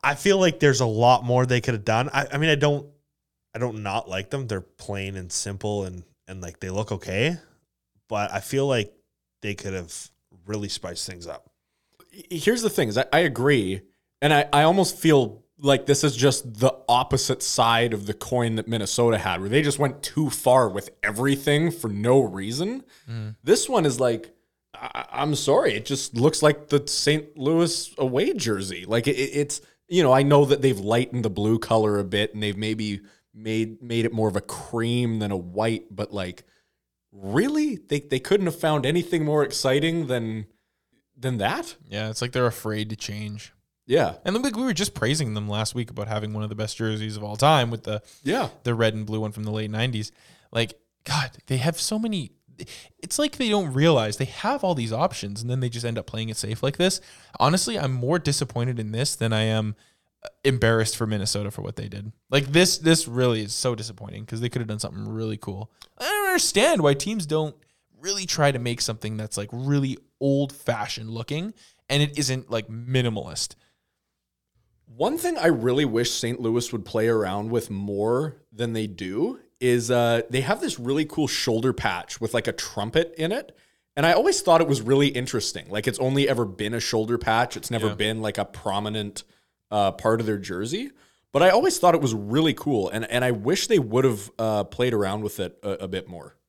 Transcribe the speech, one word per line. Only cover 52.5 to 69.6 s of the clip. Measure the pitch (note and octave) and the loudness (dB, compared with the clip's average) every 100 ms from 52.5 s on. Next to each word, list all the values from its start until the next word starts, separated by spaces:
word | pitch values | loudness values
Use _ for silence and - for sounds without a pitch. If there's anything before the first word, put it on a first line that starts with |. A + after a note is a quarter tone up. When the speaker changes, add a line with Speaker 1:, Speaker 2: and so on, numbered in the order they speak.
| C3 - - - _ | _ -18 -18 -20 _
Speaker 3:
It's | - - | -8 -2
like | D4 - | -2 0
they | A#3+ | 0
don't | G#3 E3+ | 2 0
realize | C3 D#3+ C#3+ A2 G#2 | 2 6 6 2 -2
they | C3+ | -6
have | - G#3 C#4 | -4 -4 -2
all | F#3+ | 0
these | D#3 A2+ | -2 -2
options, | A2+ F3+ D3 G2+ G2+ | 0 -2 -2 -8 -8
and | A#2+ | -4
then | C3 | -2
they | B2 | -2
just | A#2 A#2+ | -4 -4
end | A2+ | -6
up | - | -6
playing | A2 A2+ | -8 -6
it | A2 | -6
safe | G#2 A2 | -6 -2
like | C3 - | -2 2
this. | F3+ - - - - - | 0 0 -8 -20 -20 0
Honestly, | C3+ F#3 - G#3+ | 2 4 0 -2
I'm | C#3+ | -2
more | B2+ B2 E3+ | -2 0 0
disappointed | D#3 C#3+ C3+ A#2+ A#2+ A#2+ | 0 -2 -2 -2 -2 -2
in | G#2+ | -4
this | A2 C#3+ - | -2 -4 -2
than | A2+ | 0
I | A2 | 2
am, | A2 A2 A2 G#2+ _ _ _ _ | 2 0 -2 -6 _ _ _ _
uh, | - _ | -20 _
embarrassed | C3+ B2 A2+ A2+ A2 | 0 2 4 4 2
for | - A2+ | -2 -2
Minnesota | G#2+ G2 G#2 G2+ | -2 -2 -4 -6
for | - | -8
what | F#2+ - | -10 -10
they | G2+ | -10
did. | G2+ G#2 - _ | -10 -12 -16 _
Like, | C3+ C3+ | 0 2
this, | D#3 F3+ - | 4 4 4
this | D#3+ D#3+ - | 4 4 2
really | A#2+ B2+ A2+ | 0 2 2
is | G#2+ | -2
so | - B2+ | -4 -2
disappointing | A2+ G#2+ F#2+ G2+ G#2+ A2 | -4 -8 -12 -14 -14 -10
'cause | A2+ | -6
they | A#2+ | -4
could | B2 | -4
have | A2 | -4
done | G#2+ | -6
something | G#2 G2 G#2 | -6 -8 -8
really | A2 A2+ G#2+ | -6 -6 -6
cool. | - F#2+ G#2+ _ - _ | -8 -10 -12 _ -20 _
I | |
don't | C4+ G#4 G4 | -4 -2 2
understand | F4+ - G3 C4+ D4+ | 2 2 4 4 6
why | D3 | 4
teams | C#3+ - A3 | 2 0 -4
don't | D#3 D#3 D#3 - _ _ _ _ | -2 -2 -2 -8 _ _ _ _
really | D#3+ G3+ F#3 | -8 -8 -6
try | - C#3+ | 2 2
to | B2+ | 2
make | A#2+ A#2 | -2 -2
something | - A2 A2 A2 | -4 -4 -6 -6
that's, | G#2+ - | -6 -8
like, | G#2 | -8
really | A#2 | -6